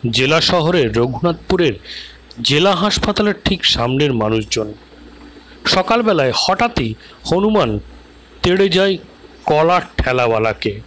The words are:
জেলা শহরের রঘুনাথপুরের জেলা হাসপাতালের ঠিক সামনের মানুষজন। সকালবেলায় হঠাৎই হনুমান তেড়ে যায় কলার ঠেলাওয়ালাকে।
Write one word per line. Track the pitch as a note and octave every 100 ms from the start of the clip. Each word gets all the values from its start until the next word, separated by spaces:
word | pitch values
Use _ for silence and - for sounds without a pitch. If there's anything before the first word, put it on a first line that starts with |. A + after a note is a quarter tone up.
| A#2+
জেলা | A2+ C3 D#3+
শহরের | - F3 D#3 F3 A#2+
রঘুনাথপুরের | A2+ B2 A2+ E3+ E3+ - F#3 D#3+ F#2+ - - - - - -
জেলা | A#2 C#3+ F#3+
হাসপাতালের | F3+ G3+ - - G3+ G#3 G3
ঠিক | - G3
সামনের | - - A#2+ C3 D3
মানুষজন। | A#2+ G#2+ A2 G#2+ A2+ G#2+ G2+ - - - - - - - - -
সকালবেলায় | F#3+ F#3 A3+ G#3+ F3 C3
হঠাৎই | A2+ - F#3+ A#3+ A#3 A#2 A2 - -
হনুমান | - E3+ G#3 G#3+ B2+ G#2 - - - - - -
তেড়ে | F3+ F#3 G3
যায় | F3+ G3 F#3 - - - -
কলার | - D3+ D#3+ F3+ - -
ঠেলাওয়ালাকে। | - B2+ A#2+ A2+ A2 G#2 A2 G#2